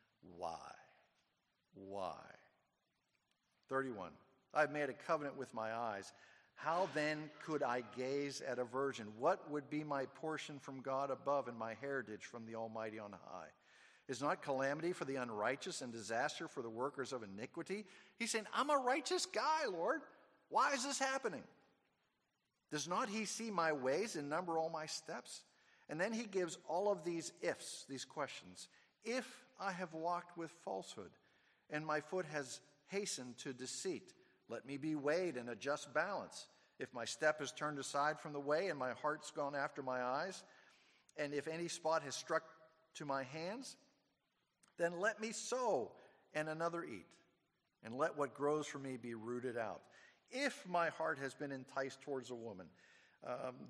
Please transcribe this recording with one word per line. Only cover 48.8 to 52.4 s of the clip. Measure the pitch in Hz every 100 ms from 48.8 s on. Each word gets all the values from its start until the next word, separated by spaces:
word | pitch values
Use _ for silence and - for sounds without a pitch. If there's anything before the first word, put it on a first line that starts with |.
me | 135 127
be | 120
rooted | 113 110 123 123 117
out. | 107 87 - - - - _
If | 262 277 - 185
my | 175 165
heart | 151 160 143
has | 135
been | - 143
enticed | 135 131 - 131 -
towards | - 135 120
a |
woman, | 120